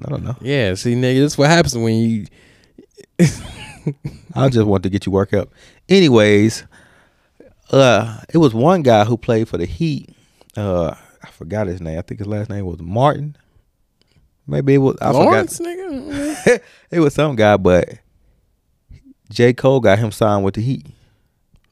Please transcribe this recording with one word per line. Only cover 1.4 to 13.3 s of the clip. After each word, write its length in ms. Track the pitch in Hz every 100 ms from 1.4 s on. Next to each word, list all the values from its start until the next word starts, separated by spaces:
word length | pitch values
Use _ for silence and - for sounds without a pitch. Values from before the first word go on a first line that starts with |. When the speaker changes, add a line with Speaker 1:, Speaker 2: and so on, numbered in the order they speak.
| 143
Speaker 2:
happens 280 | 170 147 120
when 180 | 113
you 320 | 113 113 110 - _ _ _ _ - _ _ - -
<laughs> 80 | 165 - - - - - 151 143 - - _
Speaker 1:
I 140 | 127 135
just 180 | 117 104
want 160 | 95
to 80 | 92
get 160 | 98 92
you 60 |
work 200 | 95 98
up. 160 | 101 - _ _ _ -
Anyways, 760 | 190 160 113 104 104 110 - - _ _ _ _ _ _ _ - _ -
uh, 480 | 135 127 104 113 110 -
it 60 | 165
was 140 | 147
one 280 | 113 151 190
guy 220 | 127 107
who 120 | 104 117
played 320 | - 113 113
for 100 | 87
the 60 | 90
Heat. 440 | - 165 139 - _ _ _ _ 117
Uh, 380 | 104 90 82 - _ _
I 40 | -
forgot 380 | _ 78 104 98
his 140 | 90
name. 180 | 82 80
I 40 |
think 180 | - 107
his 60 | 101
last 240 | 104 107
name 160 | 101 92
was 140 | 85
Martin. 560 | 85 110 143 135 147